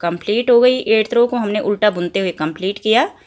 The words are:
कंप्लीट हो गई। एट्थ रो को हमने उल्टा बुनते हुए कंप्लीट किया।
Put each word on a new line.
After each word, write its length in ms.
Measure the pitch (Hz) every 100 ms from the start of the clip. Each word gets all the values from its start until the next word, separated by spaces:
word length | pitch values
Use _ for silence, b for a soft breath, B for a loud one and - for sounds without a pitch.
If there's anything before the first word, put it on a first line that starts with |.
कंप्लीट 500 | 170 175 - 220 247
हो 100 | 240
गई। 180 | 254 254
एट्थ 340 | - 220 214
रो 120 | 233 240
को 100 | 240
हमने 240 | 214 208
उल्टा 280 | - 202 214
बुनते 280 | 180 175 196
हुए 100 | 190
कंप्लीट 440 | 165 156 156 185 202
किया। 300 | 220 220 359 -